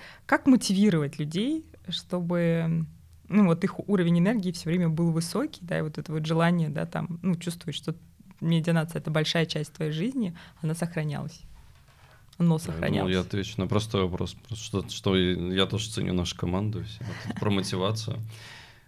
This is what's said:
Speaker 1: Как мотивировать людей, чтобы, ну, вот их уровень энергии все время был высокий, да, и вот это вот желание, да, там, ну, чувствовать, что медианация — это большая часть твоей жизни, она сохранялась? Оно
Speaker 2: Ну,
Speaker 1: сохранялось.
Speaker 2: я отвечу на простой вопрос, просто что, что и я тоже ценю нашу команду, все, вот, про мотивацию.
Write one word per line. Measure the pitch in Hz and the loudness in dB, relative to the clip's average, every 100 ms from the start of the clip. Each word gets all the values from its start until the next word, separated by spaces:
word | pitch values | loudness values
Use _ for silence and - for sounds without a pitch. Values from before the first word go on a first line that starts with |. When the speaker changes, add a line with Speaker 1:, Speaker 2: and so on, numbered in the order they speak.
| - - - | -16 -18 -2
Speaker 1:
Как | 277 277 | 2 6
мотивировать | 254 - 190 208 165 143 135 | 4 4 4 4 4 0 -4
людей, | 151 165 247 320 - - - | -4 -2 -2 -2 -6 -16 -10
чтобы, | 170 - 180 170 175 170 165 165 165 156 - - - - | -10 -6 -4 -2 0 2 2 0 0 -2 -8 -20 -20 0
ну, | 214 185 | 6 6
вот | 165 | 4
их | 165 - - | 0 -2 0
уровень | 202 170 170 | 2 6 6
энергии | 185 233 180 | 4 2 0
все | 165 160 | -4 0
время | 180 165 | 2 2
был | 156 170 | 2 2
высокий, | 160 165 214 302 - | 2 0 -2 -2 -6
да, | 175 165 | -4 -2
и | |
вот | 156 151 | -2 -6
это | 151 | -6
вот | 156 156 | -4 0
желание, | 165 170 175 156 | 2 4 4 0
да, | 147 170 | -2 -4
там, | 160 170 170 | -4 -6 -2
ну, | 190 170 | -2 -2
чувствовать, | 175 170 160 139 | -4 -8 -8 -6
что | - 160 - - - - | -6 -8 -12 -20 -20 -4
медианация — | 160 165 160 165 156 156 | 0 2 4 2 0 -4
это | 160 | -2
большая | 156 156 170 | 0 2 0
часть | 165 156 147 | 0 -2 -6
твоей | - 156 | -4 -4
жизни, | 156 220 269 190 165 - - | -2 -2 -2 -4 -6 -16 -6
она | 156 | -4
сохранялась? | 165 170 165 151 139 139 - - - - - - - - - - - | -2 -4 -4 -4 -4 -8 -12 -18 -20 -20 -20 -20 -20 -20 -20 -14 2
Оно | 170 | 4
Speaker 2:
Ну, | 160 | 4
Speaker 1:
сохранялось. | - 156 95 101 95 | 0 -2 0 2 2
Speaker 2:
я | 92 | 2
отвечу | 92 101 92 - | 0 -2 -2 -2
на | 92 | 0
простой | 104 107 98 | 0 0 0
вопрос, | 92 90 95 - - | 0 -2 -6 -8 -12
просто | 107 | -12
что, | - 98 - | -6 -4 -4
что | - 101 95 | -4 2 4
и | 90 87 87 | 4 2 0
я | 95 95 | 0 0
тоже | 107 110 | 0 -4
ценю | - 95 | -4 -2
нашу | 90 85 - | 0 -2 -2
команду, | 90 90 107 107 | -2 0 -2 -4
все, | - - | -8 -10
вот, | 113 - - - | -10 -8 -8 -4
про | 104 | 0
мотивацию. | 98 92 95 95 110 - 110 - - - - - - | 0 0 0 0 -2 -4 -6 -8 -14 -18 -20 -20 -20